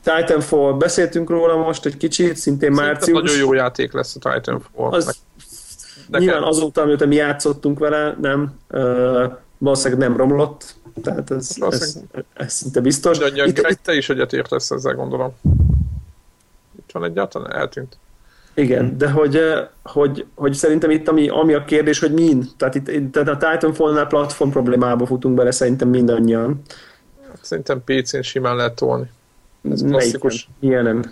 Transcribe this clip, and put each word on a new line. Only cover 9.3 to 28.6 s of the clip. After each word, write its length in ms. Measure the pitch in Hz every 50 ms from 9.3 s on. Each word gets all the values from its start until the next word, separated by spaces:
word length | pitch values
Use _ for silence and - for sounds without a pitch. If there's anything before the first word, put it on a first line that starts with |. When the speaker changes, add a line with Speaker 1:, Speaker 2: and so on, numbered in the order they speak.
| 127 - - _ _ _
Speaker 1:
valószínűleg 500 | - 139 135 131 - 135 123 127 135 123
nem 80 | 120
romlott, 580 | 117 131 135 143 143 151 147 - - - - - - _ - - -
tehát 280 | - - 185 165 139 -
ez, 60 | 135 131 131 -
ez, 80 | - -
Speaker 2:
Valószínűleg. 640 | - - - - - 160 156 160 - - _ - - _ _
Speaker 1:
ez 180 | - 139 123
szinte 280 | - - - 135 135 131
biztos. 380 | 120 131 143 - - 175 165 151
Speaker 2:
Mindannyian, 300 | 147 139 139 139 139 139
Speaker 1:
Itt, 100 | 135 143
Speaker 2:
Greg, 120 | 151 165
Speaker 1:
itt 100 | - -
Speaker 2:
te 120 | _ - 165
is 140 | 147 - -
egyetértesz 600 | 143 127 117 - - 131 127 - 131 135 135 -
ezzel, 240 | 147 139 131 139 131
gondolom. 360 | 131 131 131 131 127 127 131 131 - - - - - - - - - - - - - - - - _ _ _ _ _ _ _ _ - _ _ _ -
Itt 120 | - _
van 120 | - - 85
egyáltalán, 480 | 87 85 98 101 - - - - -
eltűnt. 440 | - - 147 - - 135 127 131 - - _ _ - _ - _ _ _ _ _ -
Speaker 1:
Igen, 340 | - 143 123 127 123 123 120
Speaker 3:
Hm. 80 | -
Speaker 1:
de 140 | 135 143 143
hogy, 260 | 139 151 151 143 139
ö, 240 | 156 160 160 160 - - - _ _ -
hogy, 400 | - - 147 147 143 139 - - - _
hogy 180 | - 147 139 139
szerintem 360 | 139 - 160 156 165 165 160
itt, 180 | 156 156 156 -
ami, 200 | 160 160 147 143
ami 260 | - 151 156 160 151
a 100 | 143 147
kérdés, 340 | - 151 151 151 151 147 -
hogy 140 | - 156
min. 360 | 147 160 165 165 147 127 123 127 -
Tehát 180 | _ 135 135 135
itt, 140 | 139 139 -
itt, 240 | 160 147 139 135
tehát 160 | 131 151 147 151
a 80 | 143 139 170 160
Titanfall-nál 560 | 160 160 165 156 156 - 160 151 151 151 143
platform 440 | 147 156 147 143 143 - - 151 139
problémába 560 | 139 143 123 123 123 127 123 123 123 120 123
futunk 280 | 123 131 127 - 135 127
bele 160 | 123 123 123
szerintem 380 | 123 - 131 123 123 131 127 123
mindannyian. 720 | 123 127 123 120 117 117 117 113 117 113 113 123 147 143 - - - - - - - _ _ _ - - - - - -
Speaker 2:
Szerintem 420 | - - - - - - 139 131 123
P 80 | - 135 135 127
C-n 160 | - - 135
simán 360 | 127 - - 131 127 123 123
lehet 180 | 123